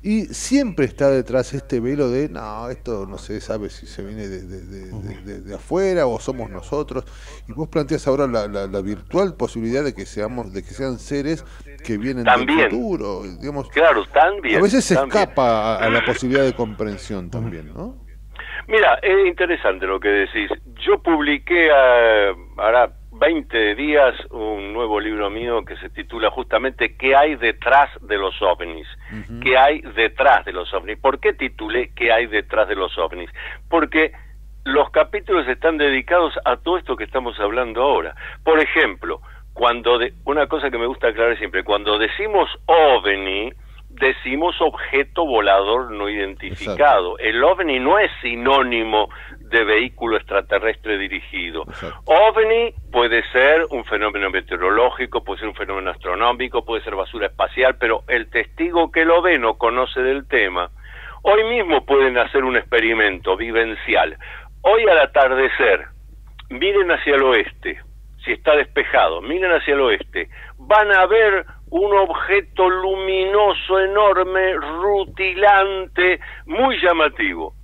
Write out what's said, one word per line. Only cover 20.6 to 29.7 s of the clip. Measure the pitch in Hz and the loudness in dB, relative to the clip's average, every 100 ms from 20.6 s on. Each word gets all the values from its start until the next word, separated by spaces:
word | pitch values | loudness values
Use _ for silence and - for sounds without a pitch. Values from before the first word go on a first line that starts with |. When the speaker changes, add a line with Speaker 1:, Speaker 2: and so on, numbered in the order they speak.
| - - - | -10 -8 0
Speaker 2:
Yo | 403 | 0
publiqué, | - 320 294 143 - 175 165 | 2 0 0 -2 0 2 6
ah, | 143 131 123 117 110 101 90 90 - | 6 8 6 6 4 2 -2 -12 -2
hará | 104 120 117 - - | 2 4 2 0 -20
veinte | - 147 165 135 120 107 | 0 0 0 -4 0 0
días | 104 147 151 131 113 - | 0 0 4 4 2 -12
un | 120 107 104 98 | -8 -6 -6 -8
nuevo | 107 117 104 | -6 -2 -2
libro | 107 107 101 | -2 -4 -4
mío | 107 120 117 | -4 -4 -4
que | - 82 | -4 -14
se | 92 | -14
titula | - 104 117 107 | -14 -12 -2 -2
justamente | 127 123 113 131 123 117 - | -2 -2 -2 -2 -4 -6 -2
"¿Qué | 131 135 | 2 4
hay | 151 139 | 4 2
detrás | 113 104 123 135 143 - | -2 -2 2 2 2 -2
de | - 104 | -6 -2
los | 95 - | -2 -2
ovnis?". | 101 87 87 80 76 - - | 0 0 -4 -12 -16 -20 -16
Speaker 1:
Ujú. | 107 101 117 | -16 -14 -8
Speaker 2:
"¿Qué | 127 127 | 0 4
hay | 139 | 4